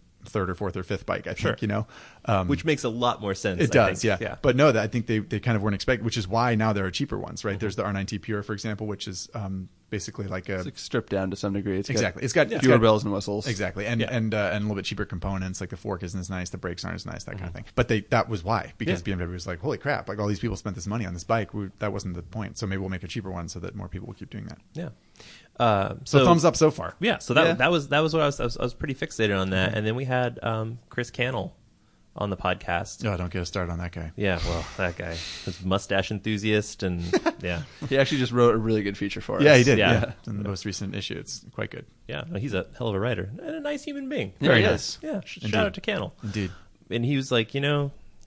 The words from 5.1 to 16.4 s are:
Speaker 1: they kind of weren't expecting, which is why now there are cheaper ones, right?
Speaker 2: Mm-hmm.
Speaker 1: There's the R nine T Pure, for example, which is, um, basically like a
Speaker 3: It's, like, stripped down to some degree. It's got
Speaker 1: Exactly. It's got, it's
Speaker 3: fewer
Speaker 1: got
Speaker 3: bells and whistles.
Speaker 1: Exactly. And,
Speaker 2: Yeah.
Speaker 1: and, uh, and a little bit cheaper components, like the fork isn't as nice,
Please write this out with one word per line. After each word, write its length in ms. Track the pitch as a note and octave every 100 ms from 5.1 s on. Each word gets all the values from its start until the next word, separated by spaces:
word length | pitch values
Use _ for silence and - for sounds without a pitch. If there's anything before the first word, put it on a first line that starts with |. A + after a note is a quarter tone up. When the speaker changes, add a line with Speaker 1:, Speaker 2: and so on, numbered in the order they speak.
| G#2+
Speaker 1:
they 220 | G2+ G#2+
kind 180 | B2+ A2
of 60 |
weren't 100 | G#2
expecting, 320 | G2 - A#2+ A2+
which 100 | A2+
is 120 | F#2
why 260 | A2+ B2
now 200 | A2 A2
there 120 | G2+ F#2+
are 60 |
cheaper 260 | - C#3 G2+
ones, 260 | - -
right? 100 | G#2+
Speaker 2:
Mm-hmm. 60 | G2
Speaker 1:
There's 160 | A2 G2
the 80 |
R 80 | G#2
nine 140 | G2 F#2+
T 140 | G#2
Pure, 240 | - G#2
for 100 | G2+
example, 320 | G#2 A2+ G#2 G#2+
which 220 | G2 -
is, 220 | F#2 -
um, 340 | A#2 F#2+ F#2+ F#2 _ -
basically 380 | G#2 - - G2
like 200 | F#2 -
a 80 | F#2+
Speaker 3:
It's, 80 | F#2
like, 120 | -
stripped 320 | - B2 -
down 220 | G2 F#2+
to 40 | F#2+
some 160 | G#2
degree. 240 | G2+ G2+ F#2
It's 100 | G2+
got 40 |
Speaker 1:
Exactly. 300 | A#2 G#2+ -
It's 80 | B2
got, 160 | E3+ D3+
it's 100 | A3
Speaker 3:
fewer 140 | C3 B2
Speaker 1:
got 60 |
Speaker 3:
bells 200 | A2+ G#2+
and 80 | G#2
whistles. 340 | G2+ G#2 G#2 A2+
Speaker 1:
Exactly. 380 | G2 F#2+ F#2 G#2
And, 120 | A#2
Speaker 2:
Yeah. 80 | -
Speaker 1:
and, 220 | A#2+ A2
uh, 180 | G#2+ G2
and 40 | G2+
a 20 |
little 140 | G#2+ G2+
bit 100 | -
cheaper 180 | G2+ G2+
components, 540 | F2+ G2 F#2+ F#2 F2+
like 120 | F#2+
the 40 | F2+
fork 260 | G#2+ F#2
isn't 140 | F2+ F#2+
as 120 | F2+
nice, 200 | F#2